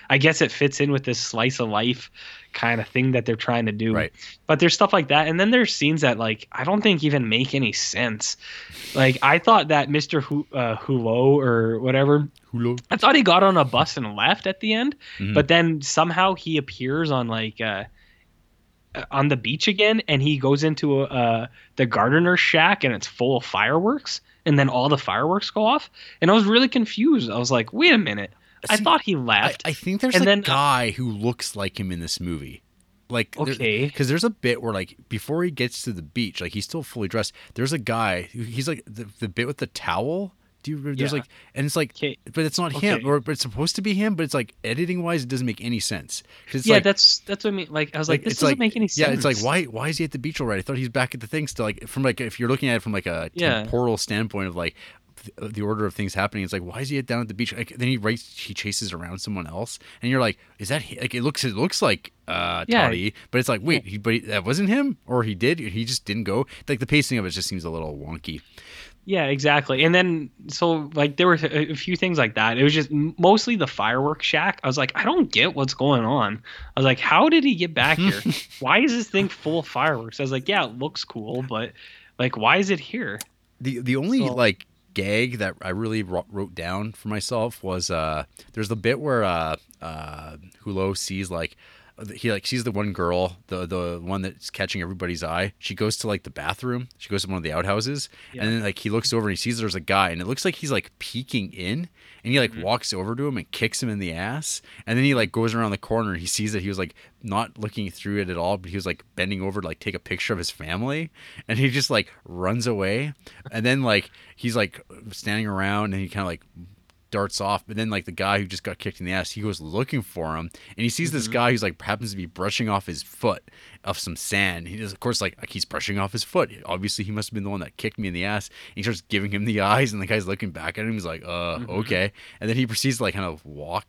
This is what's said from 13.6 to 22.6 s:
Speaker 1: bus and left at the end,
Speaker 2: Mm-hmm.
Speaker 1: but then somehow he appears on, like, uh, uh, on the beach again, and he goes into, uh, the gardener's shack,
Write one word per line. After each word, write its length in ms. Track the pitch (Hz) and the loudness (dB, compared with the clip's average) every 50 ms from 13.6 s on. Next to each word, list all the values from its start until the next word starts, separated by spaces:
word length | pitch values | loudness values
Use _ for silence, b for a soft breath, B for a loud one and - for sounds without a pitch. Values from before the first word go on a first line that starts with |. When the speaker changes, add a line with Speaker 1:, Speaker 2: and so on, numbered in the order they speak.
| 143 | 6
Speaker 1:
bus 320 | 127 117 120 156 - - 147 | 6 4 2 2 2 0 -4
and 180 | 120 107 104 | -4 -4 -2
left 300 | 101 107 151 196 - - | 2 2 2 2 2 0
at 140 | 190 190 - | -4 -4 -2
the 120 | - 214 220 | -2 0 0
end, 220 | 226 247 294 294 - B B B B | 2 0 0 -2 -4 B B B B
Speaker 2:
Mm-hmm. 160 | 98 98 - | -4 2 4
Speaker 1:
but 140 | 151 147 143 | 4 6 6
then 340 | 165 170 170 165 160 151 | 6 6 6 4 2 0
somehow 540 | 139 - - 160 160 175 165 180 190 190 185 | -2 0 2 2 2 4 4 4 4 4 2
he 220 | - - 165 160 151 | 0 -2 -2 -2 -2
appears 520 | 139 - - - 127 127 143 160 165 151 | -2 -4 -6 -6 -2 -2 0 0 2 2
on, 180 | 139 127 120 117 | 2 2 0 0
like, 320 | 113 110 110 110 - - | -2 -2 -2 -4 -4 -4
uh, 260 | 113 110 101 95 104 - b b b b b b b b b _ _ _ _ _ _ _ _ _ _ _ - | -2 -2 -2 -2 -4 -8 b b b b b b b b b _ _ _ _ _ _ _ _ _ _ _ -12
uh, 100 | - - - | -12 -10 -4
on 160 | 131 139 139 147 | 0 2 2 2
the 100 | 143 127 | 2 0
beach 300 | 107 113 131 - - 214 | 0 -2 -2 0 2 2
again, 340 | 196 196 208 214 226 220 - - | 2 4 4 4 4 2 0 2
and 140 | 151 135 | 2 2
he 160 | 135 151 151 135 | 2 2 2 2
goes 260 | 135 135 143 143 156 | 4 4 4 4 4
into, 380 | 156 156 143 - 147 139 135 | 2 0 0 0 2 2 2
uh, 460 | 139 135 139 127 120 117 113 113 117 - b b b b b | 0 0 0 0 2 2 2 0 -2 -6 b b b b b
the 100 | - 135 | 0 2
gardener's 540 | 117 - 104 104 123 139 160 175 175 180 175 | 2 4 4 4 4 6 4 4 4 4 4
shack, 440 | - - - 165 | 4 4 6 6